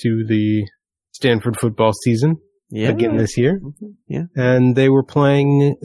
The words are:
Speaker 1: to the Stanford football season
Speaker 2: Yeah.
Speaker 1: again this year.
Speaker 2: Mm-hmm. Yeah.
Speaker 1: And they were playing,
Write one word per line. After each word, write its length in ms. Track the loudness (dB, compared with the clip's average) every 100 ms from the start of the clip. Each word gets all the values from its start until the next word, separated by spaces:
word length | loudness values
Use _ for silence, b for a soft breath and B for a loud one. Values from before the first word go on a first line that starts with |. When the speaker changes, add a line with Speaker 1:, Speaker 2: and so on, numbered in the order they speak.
Speaker 1:
to 240 | -4 -2 -2
the 380 | 0 0 -2 -4 _ _ _ _
Stanford 440 | -4 0 0 -2 -4
football 340 | -4 0 0 0
season 320 | -2 0 0 -2 _ _ _
Speaker 2:
Yeah. 200 | -4 -2
Speaker 1:
again 260 | 0 0 0
this 220 | -2 0
year. 240 | 0 0
Speaker 2:
Mm-hmm. 220 | -8 -16 -20 -20 _
Yeah. 140 | -10 -8 -2
Speaker 1:
And 400 | 0 4 2 4
they 140 | 4
were 140 | 2 0
playing, 720 | 0 2 2 2 2 2 0